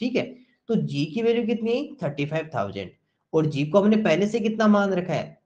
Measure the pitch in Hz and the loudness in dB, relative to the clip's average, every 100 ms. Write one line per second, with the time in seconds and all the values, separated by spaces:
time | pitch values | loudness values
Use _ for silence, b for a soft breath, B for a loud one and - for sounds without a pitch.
0 | 247 247 - B B B - 214 143 143 | -2 -2 -4 B B B -2 0 0 -2
1 | 160 220 226 233 220 233 220 254 294 - | -2 0 0 2 0 -2 -2 -2 -4 -8
2 | 151 143 147 160 156 120 101 95 90 - | -6 -4 -4 -4 -4 -4 -6 -6 -10 -14
3 | _ _ _ 160 147 135 147 196 208 214 | _ _ _ 0 0 0 0 4 4 4
4 | 196 156 208 233 214 220 214 208 202 180 | 4 2 2 0 -2 2 4 4 2 -2
5 | 170 135 - - | -2 -4 -6 -12